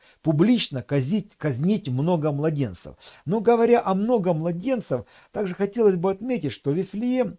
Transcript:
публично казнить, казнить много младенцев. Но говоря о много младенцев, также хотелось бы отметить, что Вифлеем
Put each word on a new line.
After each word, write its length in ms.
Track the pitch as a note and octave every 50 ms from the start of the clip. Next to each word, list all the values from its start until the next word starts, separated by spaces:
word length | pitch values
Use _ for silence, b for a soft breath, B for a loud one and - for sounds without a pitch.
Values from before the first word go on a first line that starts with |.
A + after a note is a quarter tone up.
| b b b b
публично 600 | - D#3 D#3 D3 F#3 A#3 B3 G#3 - - D3 B2
казнить, 540 | - - C#3 C#3+ B2+ C#3 G#3 G#3 - - -
казнить 520 | _ - D3+ B2 A#2+ D#3 F#3 A3 - - C3+
много 420 | B2 C3 D3 F3 F3+ D#3+ D3 D#3
младенцев. 640 | C#3+ C#3 D3+ D#3+ - C#3 C3+ G#2 F2+ - - D2 - B B B B B B
Но 160 | C#3 F#3+ A#3
говоря 400 | F#3 A3+ A#3+ A3+ A#3 A#3+ A#3+ A#3 -
о 100 | F#3+ F#3+
много 360 | F#3+ G#3 A#3 B3+ A3 E3+ F#3+ E3+
младенцев, 680 | D#3 D#3+ F3 E3+ F3 F#3 C4+ C4 A3+ - - C#3+ A#2+ G2+ b b b b b -
также 220 | - G#3+ F3+ F3
хотелось 420 | - G3+ G3 G3+ A#3+ A3 G3+ F#3+
бы 120 | E3+ E3+ F#3+
отметить, 440 | G3 F#3+ A3 C4 B3 G3 D3 C3+ -
что 180 | - - C#3
Вифлеем 680 | D3 F3+ F#3+ - - G#3 A#3+ B3 B3+ B3+ A#3+ F3+ -